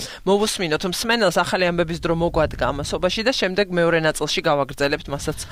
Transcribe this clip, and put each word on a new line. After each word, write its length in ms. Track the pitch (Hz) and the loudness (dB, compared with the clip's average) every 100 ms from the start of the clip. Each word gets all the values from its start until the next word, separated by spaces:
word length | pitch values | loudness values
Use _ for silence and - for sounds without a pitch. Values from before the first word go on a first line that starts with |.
| - - | -14 -6
მოვუსმინოთ 600 | 185 202 214 - 170 156 | 0 2 2 -2 -2 -2
მსმენელს, 540 | 190 170 226 233 190 - | -2 -2 0 2 4 2
ახალი 280 | - 196 175 | 0 2 2
ამბების 340 | 170 170 170 | 2 0 -2
დრო 140 | 170 165 | -2 0
მოგვადგა 480 | 170 160 151 - 127 | 2 2 0 0 -2
ამასობაში 560 | 139 - 175 180 220 | -2 -4 -2 -2 0
და 100 | 220 | -2
შემდეგ 360 | 269 190 185 196 | 0 0 0 0
მეორე 300 | 175 170 165 | 2 4 4
ნაწილში 400 | 156 - 151 - | 2 0 -2 0
გავაგრძელებთ, 640 | 165 143 135 139 143 147 - | 2 2 0 0 0 0 -4
მასაც 320 | 139 - - - | -6 -4 -6 -10